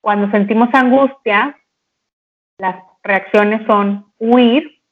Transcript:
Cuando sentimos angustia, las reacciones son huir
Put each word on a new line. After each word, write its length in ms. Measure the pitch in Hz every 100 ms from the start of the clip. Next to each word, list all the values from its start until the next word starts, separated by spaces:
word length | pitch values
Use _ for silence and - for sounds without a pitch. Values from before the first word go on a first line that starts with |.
Cuando 280 | 214 208 202
sentimos 380 | 214 202 220 240
angustia, 840 | 269 254 262 269 269 - 202 262 - _ _ _ _ _ _ _ _ _ _
las 180 | 95 180 - _
reacciones 600 | 202 196 - 208 208 220 220
son 460 | 208 202 202 - _
huir 640 | 226 247 240 254 320 _ _